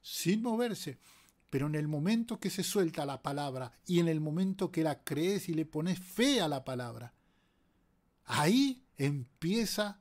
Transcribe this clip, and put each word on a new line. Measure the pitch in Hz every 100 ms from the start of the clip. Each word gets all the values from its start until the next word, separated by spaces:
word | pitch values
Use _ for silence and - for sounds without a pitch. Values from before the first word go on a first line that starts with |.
sin | - - 160 214
moverse. | 233 220 240 190 151 127 - - - _ _
Pero | 135 147
en | 151
el | 151
momento | 151 165 226 233 220
que | 196
se | -
suelta | - 208 170 160 143
la | 135
palabra | 147 143 143 131 123 _ -
y | 175
en | 170
el | 156
momento | 151 160 190 190 180
que | 165
la | 160 139
crees | - 143 175 202 -
y |
le | 160 156
pones | 156 170 180
fe | - - 262 254
a | 165
la | 139
palabra, | 131 127 120 117 117 _ _ _ _ _ _ _ _ _ _ _
ahí | - 117 151 240 277 254 _ -
empieza | 139 143 123 _ 165 220 220 - 208 196